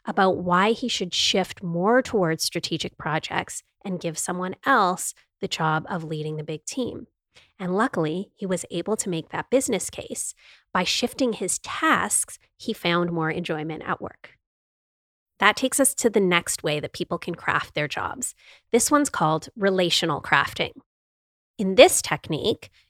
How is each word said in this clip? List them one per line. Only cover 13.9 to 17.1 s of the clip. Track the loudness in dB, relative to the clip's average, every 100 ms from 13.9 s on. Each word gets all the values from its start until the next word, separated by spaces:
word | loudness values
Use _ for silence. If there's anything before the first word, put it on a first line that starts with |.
| -6
work. | -8 -12 -20 _ _ _ _ _ _ _ _ _ _ _
That | 2 4
takes | 0 2
us | 2 2
to | 2
the | 4
next | 4 2 0 -4
way | -2 -2
that | -4
people | -8 -6